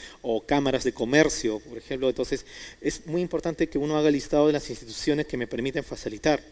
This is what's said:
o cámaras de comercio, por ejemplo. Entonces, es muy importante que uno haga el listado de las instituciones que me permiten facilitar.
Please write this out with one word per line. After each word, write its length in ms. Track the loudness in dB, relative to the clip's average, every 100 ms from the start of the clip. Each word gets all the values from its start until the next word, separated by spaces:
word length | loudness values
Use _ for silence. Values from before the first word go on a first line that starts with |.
| -18 -12
o 180 | -2 -2
cámaras 420 | 2 0 2 0
de 100 | -2
comercio, 680 | -2 2 4 4 2 -2 -2
por 180 | -6 -14
ejemplo. 300 | -8 -2 -2
Entonces, 360 | 0 -2 -4 -8 -16 -18 -6
es 260 | -4 -4 -4
muy 140 | -2
importante 480 | -2 -2 -4 -2 0
que 100 | 0
uno 180 | 0 2
haga 120 | 4
el 60 |
listado 340 | 2 2 4 6
de 60 |
las 140 | 4 -2
instituciones 580 | -10 -10 -4 0 0 0
que 80 | -4
me 100 | -4
permiten 380 | -4 -4 -4
facilitar. 560 | -6 -8 -8 -2 0 0 -2